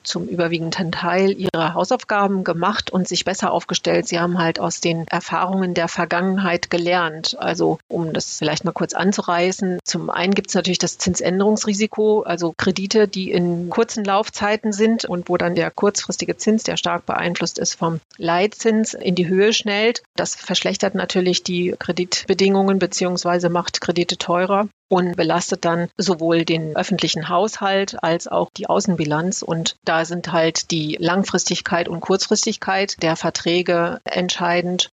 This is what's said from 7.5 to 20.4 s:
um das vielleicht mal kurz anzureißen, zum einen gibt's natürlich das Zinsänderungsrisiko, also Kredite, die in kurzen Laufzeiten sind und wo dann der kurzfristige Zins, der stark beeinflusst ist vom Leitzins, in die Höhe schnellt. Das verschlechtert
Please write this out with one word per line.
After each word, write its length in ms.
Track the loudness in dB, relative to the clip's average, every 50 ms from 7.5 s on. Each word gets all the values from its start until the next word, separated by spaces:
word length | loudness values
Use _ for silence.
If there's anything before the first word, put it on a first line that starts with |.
| 0 2 2 0 0 0 -4 _
um 240 | -4 -4 -2 -2 -2
das 260 | -4 -4 -6 -6 -4
vielleicht 260 | -2 -2 -2 -2 -2
mal 80 | -4 -2
kurz 200 | -2 -4 -4 -2
anzureißen, 400 | 0 0 2 0 0 0 0 0 2 2 0 0 0 -2 -2 -2 -4 -6
zum 260 | -6 -6 -4 -4 -4
einen 240 | -2 -2 0 2 2
gibt's 180 | 0 0 0 -2
natürlich 280 | 0 2 2 0 0
das 180 | 0 -2 -4 -2
Zinsänderungsrisiko, 1200 | -2 -2 -2 0 0 0 2 2 4 2 2 2 0 -2 0 0 0 -2 0 2 2 4 4 2
also 320 | 2 -2 -4 -2 -2 -4 -2
Kredite, 540 | 0 0 0 0 0 -2 2 4 4 4 4
die 220 | 2 -4 -4 0
in 400 | 0 2 2 2 0 0 -2 -2
kurzen 340 | 0 0 0 0 0 -4 -2
Laufzeiten 680 | 2 2 2 0 0 -4 -4 0 0 0 0 0 -2 0
sind 320 | 2 4 4 4 2 0
und 240 | -4 -4 -4 -2 0
wo 80 | 0 0
dann 160 | 2 0 0
der 160 | 0 0 -2
kurzfristige 640 | 0 2 0 2 2 0 -4 -4 -6 -6 -4 -4 -4
Zins, 280 | -2 2 2 2 2 2
der 120 | -2 -4
stark 300 | -2 -2 -2 -2 -2 -2
beeinflusst 520 | -4 -4 -2 -2 -2 -2 -2 -4 -4 -4 -4
ist 180 | -4 -4 -4
vom 240 | -2 -2 -2 -2 -4 -8 _ -14 -6
Leitzins, 760 | -2 0 2 2 2 0 -2 0 0 2 2 2 2 0 -4
in 220 | -4 -2 0 2
die 140 | 2 2 2
Höhe 260 | 4 4 4 4 4
schnellt. 480 | 2 0 0 0 2 2 2 2 0 -8 _ _
Das 180 | -4 -4 -4 -4
verschlechtert 600 | -10